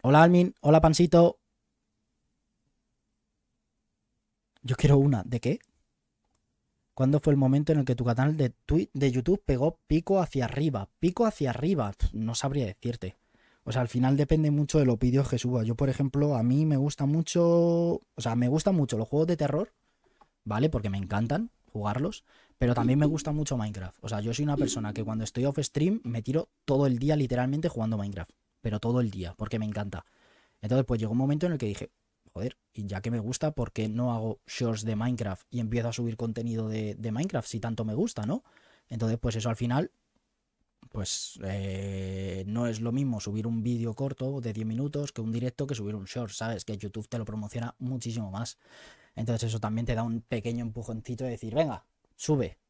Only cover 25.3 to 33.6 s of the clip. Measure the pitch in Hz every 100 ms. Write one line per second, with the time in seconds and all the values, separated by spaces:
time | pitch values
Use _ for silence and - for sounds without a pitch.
25.3 | - 135 139 139 - 160 220 117 120 110
26.3 | 151 - _ - 135 139 120 139 151 127
27.3 | 123 127 147 165 120 110 110 101 92 85
28.3 | _ _ _ 117 104 117 123 117 95 87
29.3 | - 107 113 107 104 101 92 - _ _
30.3 | _ _ _ 107 127 127 117 107 117 135
31.3 | 147 175 156 107 98 - _ _ _ _
32.3 | 87 120 - _ - 101 98 117 117 107
33.3 | 127 156 151